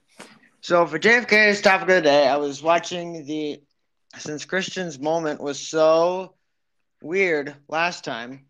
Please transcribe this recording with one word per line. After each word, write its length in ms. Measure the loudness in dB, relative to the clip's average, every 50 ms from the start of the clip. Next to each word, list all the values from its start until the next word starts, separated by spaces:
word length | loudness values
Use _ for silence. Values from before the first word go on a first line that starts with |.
| _ _ _ -20 -20 -20 -20 _ _ _ _ _ -4
So 220 | 0 2 2 2
for 140 | 2 -2 0
J 160 | 2 4 4
F 120 | 4 2
K's 340 | 4 4 4 6 4 4 4
topic 260 | 4 2 2 2 2 2
of 60 | 2
the 60 | 4
day, 260 | 4 4 6 6 6
I 80 | 4 2
was 260 | 0 -2 -4 -6 -4
watching 640 | 0 2 2 2 0 -4 -8 -8 -8 -10 -10 -12 -10
the, 360 | -8 -8 -6 -6 -8 -8 -12 _ _ _ _ _ _ _ _ _ _ -20
since 280 | -16 -12 -12 -12 -12 -10
Christian's 540 | -6 -6 -6 -6 -6 -8 -8 -8 -8 -8 -6
moment 420 | -4 -2 -2 -2 -2 -4 -6 -6
was 160 | -8 -8 -8
so 800 | -10 -10 -4 0 2 4 4 4 4 2 0 -2 -4 -10 -12 _ _ _ _ _ _ _ _ _ _ _ _ _ _
weird 540 | -12 -6 -4 -2 -2 -2 -2 -4 -6 -8 -14 -18 _
last 360 | -8 -4 -4 -4 -4 -6 -8 -10
time, 420 | -10 -10 -10 -10 -12 -16 -20 _